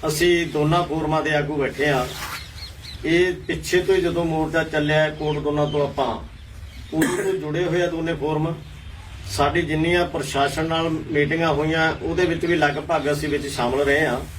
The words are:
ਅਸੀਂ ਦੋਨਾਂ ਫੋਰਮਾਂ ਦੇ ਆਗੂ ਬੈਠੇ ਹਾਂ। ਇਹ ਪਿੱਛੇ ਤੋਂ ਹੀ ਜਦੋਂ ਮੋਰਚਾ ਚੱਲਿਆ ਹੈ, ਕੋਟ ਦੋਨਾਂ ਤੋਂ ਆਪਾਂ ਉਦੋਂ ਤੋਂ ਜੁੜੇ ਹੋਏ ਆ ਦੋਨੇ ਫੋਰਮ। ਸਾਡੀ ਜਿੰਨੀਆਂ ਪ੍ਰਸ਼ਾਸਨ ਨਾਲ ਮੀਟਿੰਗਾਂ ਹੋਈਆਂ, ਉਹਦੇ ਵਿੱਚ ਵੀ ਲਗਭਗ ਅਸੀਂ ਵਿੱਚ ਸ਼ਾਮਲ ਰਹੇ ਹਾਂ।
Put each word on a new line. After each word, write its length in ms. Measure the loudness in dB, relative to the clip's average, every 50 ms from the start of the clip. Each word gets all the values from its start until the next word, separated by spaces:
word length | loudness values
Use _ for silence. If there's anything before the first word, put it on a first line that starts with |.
| 0
ਅਸੀਂ 400 | -2 0 4 4 4 6 4 2
ਦੋਨਾਂ 360 | 0 0 2 2 4 4 4
ਫੋਰਮਾਂ 400 | 2 2 -2 -2 0 2 0 2
ਦੇ 120 | 2 2 0
ਆਗੂ 220 | 0 0 0 0
ਬੈਠੇ 320 | 0 0 -2 0 0 2 2
ਹਾਂ। 180 | 2 2 0 -2 -4 -8 -10 -10 -10 -10 -12 -14 -14 -14 -14 -14 -14 -16 -16 -14 -14 -6 -2
ਇਹ 280 | 2 4 4 4 4 2 -4 -4
ਪਿੱਛੇ 340 | -6 -6 -6 -2 2 2 2
ਤੋਂ 140 | 4 4 2
ਹੀ 60 | 4
ਜਦੋਂ 240 | 4 2 0 0 0
ਮੋਰਚਾ 380 | 0 0 0 0 0 0 0 0
ਚੱਲਿਆ 380 | 0 0 0 0 2 4 4
ਹੈ, 80 | 2 2
ਕੋਟ 280 | 0 -2 -2 -2 -2 0
ਦੋਨਾਂ 280 | -2 0 0 2 0
ਤੋਂ 160 | 0 2 0 0 0
ਆਪਾਂ 180 | 0 -2 -2 -2 -2 -6 -8 -14 -16 -16 -18 -16 -16 -16 -16 -16 -14 -16 -12 -6
ਉਦੋਂ 240 | 0 0 2 2 0
ਤੋਂ 160 | 0 0 0
ਜੁੜੇ 320 | -2 -2 -2 -4 -2 -2 0
ਹੋਏ 180 | 0 2 2
ਆ 40 | 0
ਦੋਨੇ 280 | 0 0 -2 -2 -4 -2
ਫੋਰਮ। 400 | -2 -2 -2 0 0 0 -2 -2 -6 -10 -16 -16 -16 -14 -14 -16 -14 -16 -16 -14 -14 -12 -8
ਸਾਡੀ 320 | -2 0 0 2 2 0
ਜਿੰਨੀਆਂ 420 | 0 0 0 0 2 4 4 2 2
ਪ੍ਰਸ਼ਾਸਨ 600 | 2 -2 -4 -4 -2 0 0 0 0 0 -2 0
ਨਾਲ 220 | 0 0 0 0 0
ਮੀਟਿੰਗਾਂ 600 | -2 -2 -4 -2 0 2 2 2 2 2 2 2
ਹੋਈਆਂ, 400 | 2 2 2 0 2 2 2 2 0 -2
ਉਹਦੇ 220 | -4 -2 0 2 2
ਵਿੱਚ 200 | 2 2 0 0
ਵੀ 100 | 0 2
ਲਗਭਗ 560 | 4 2 2 2 -2 -2 0 0 0 2 0
ਅਸੀਂ 160 | 0 0 0 -2
ਵਿੱਚ 180 | -2 -2 -2
ਸ਼ਾਮਲ 380 | -4 -4 -2 0 0 2 2 2
ਰਹੇ 220 | 4 4 4 4
ਹਾਂ। 140 | 2 0 -2 -4 -8 -12